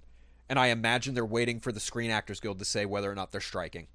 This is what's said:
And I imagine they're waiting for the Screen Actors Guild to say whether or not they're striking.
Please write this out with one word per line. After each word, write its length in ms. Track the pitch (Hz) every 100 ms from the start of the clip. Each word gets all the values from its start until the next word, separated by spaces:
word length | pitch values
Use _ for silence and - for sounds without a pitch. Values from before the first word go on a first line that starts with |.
| - - - - -
And 100 | 131
I 80 | 127
imagine 480 | 113 113 123 135
they're 100 | 123
waiting 360 | 113 113 120 117
for 100 | 127
the 60 | 104
Screen 300 | - 120 117
Actors 300 | 110 - 101
Guild 180 | 110 95
to 60 |
say 200 | 101 110
whether 260 | 101 101 98
or 40 |
not 180 | 101 92
they're 80 | 98
striking. 460 | - 95 82 87 80